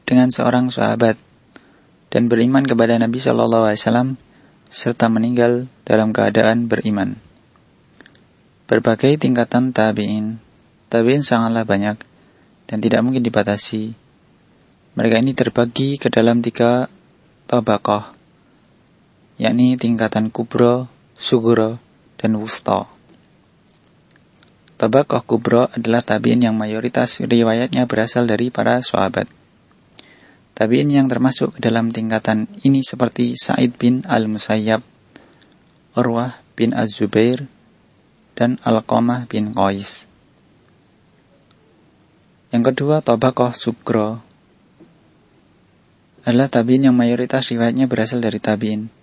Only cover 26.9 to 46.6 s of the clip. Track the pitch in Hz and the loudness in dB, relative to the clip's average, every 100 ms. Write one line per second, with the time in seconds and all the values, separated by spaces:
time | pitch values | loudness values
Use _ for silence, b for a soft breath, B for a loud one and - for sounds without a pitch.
26.9 | 127 123 - 120 120 113 113 127 127 123 | -2 -2 -4 0 2 4 2 0 -2 -2
27.9 | 113 110 123 120 107 123 120 113 123 127 | 0 -2 0 0 0 -2 -2 0 0 -2
28.9 | - 95 - - _ _ _ _ _ _ | -4 -4 -2 -6 _ _ _ _ _ _
29.9 | _ b b b b b - 110 127 147 | _ b b b b b -4 0 2 2
30.9 | 143 131 123 131 - - - 117 113 113 | 2 2 2 0 0 -4 -2 -2 0 -2
31.9 | 113 110 110 - 110 110 - 139 139 131 | -4 -4 -2 0 -2 -2 -2 2 2 0
32.9 | - 120 - 120 127 - - 123 - 120 | -2 -2 0 -4 -2 -2 0 -2 0 0
33.9 | 127 180 117 107 107 - 107 107 110 - | 0 0 -2 -2 -4 -2 -2 0 -2 -4
34.9 | _ _ b b b b b _ _ _ | _ _ b b b b b _ _ _
35.9 | - 120 117 123 - _ - 113 120 113 | -2 -2 -2 -6 -8 _ -4 -2 -2 -4
36.9 | - 104 107 117 131 139 _ _ _ _ | -4 -2 2 2 0 -8 _ _ _ _
37.9 | _ _ _ _ - 120 127 120 110 - | _ _ _ _ -4 -2 -2 0 -2 0
38.9 | 117 120 123 120 113 107 110 98 98 101 | 0 0 -2 -4 -6 -4 -2 -2 -2 -8
39.9 | - - _ _ _ _ _ _ _ _ | -12 -14 _ _ _ _ _ _ _ _
40.9 | _ _ _ _ _ _ _ _ _ _ | _ _ _ _ _ _ _ _ _ _
41.9 | _ _ _ _ _ _ 117 123 131 143 | _ _ _ _ _ _ 0 0 0 0
42.9 | 151 - 117 131 123 123 120 117 113 - | 0 0 2 2 0 -2 -2 -6 -6 -2
43.9 | 113 107 113 - _ _ _ _ _ - | -2 -2 -6 -14 _ _ _ _ _ -20
44.9 | _ _ _ _ _ _ _ _ _ _ | _ _ _ _ _ _ _ _ _ _
45.9 | _ _ _ - 120 139 123 | _ _ _ -2 0 2 0